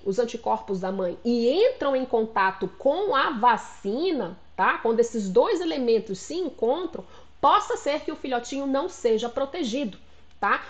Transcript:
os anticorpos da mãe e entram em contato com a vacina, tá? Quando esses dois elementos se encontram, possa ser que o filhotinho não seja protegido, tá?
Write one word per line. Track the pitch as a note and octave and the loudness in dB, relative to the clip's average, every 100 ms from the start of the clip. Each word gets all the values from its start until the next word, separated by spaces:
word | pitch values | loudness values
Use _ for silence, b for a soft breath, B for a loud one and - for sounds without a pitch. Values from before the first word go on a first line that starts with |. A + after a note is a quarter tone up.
| G3 | -4
os | F#3+ | 0
anticorpos | A#3 A#3 A3 A3 - F#3+ | -2 -2 -2 -2 -2 -4
da | F#3 | -4
mãe | F#3+ F3+ F3+ A#3+ | -2 -4 -2 0
e | A#3+ A#3 D#4+ B4 | 2 4 4 4
entram | B4+ C#4+ C4 | 2 0 0
em | B3+ | 2
contato | A3+ A3 G#3+ F#3+ F#3 F#3 - | 0 0 2 2 0 -6 -2
com | C#4 E4 G4+ C4+ | 0 2 2 2
a | E4 | 2
vacina, | B3 A#3+ A3 - - G3 A#3+ F#4 D4 F3+ F#3+ - - | 2 4 2 -2 -10 -4 -2 0 -2 -4 -8 -10 0
tá? | G3+ E4 | 0 2
Quando | A3+ A3+ | 2 2
esses | A#3 A3+ G3 | 2 0 2
dois | F#3+ D#4 F4+ | 4 4 2
elementos | E4+ C#4 A#3+ A3+ - F#3+ | -2 -2 2 2 0 -8
se | - E4 | -8 -6
encontram, | F4 - A#3 D#4 F#4 - - B B - | -6 -2 -2 0 -4 -10 -14 B B 0
possa | C#4 G4 - A#4+ | 4 4 2 -4
ser | C#4+ D4 | -2 -2
que | D#4 | -4
o | D4+ | -8
filhotinho | C#4+ A#3+ A#3 C#4 C#4 | -4 -4 -4 -4 -2
não | C4+ F#4 | -2 -2
seja | - A#3+ A3 A#3 | -2 2 2 0
protegido, | B3+ C4+ F4 B3+ B3 B3 - - b b - | -4 -4 -4 -2 -2 -4 -8 -18 b b -4
tá? | G3+ C4 | 0 0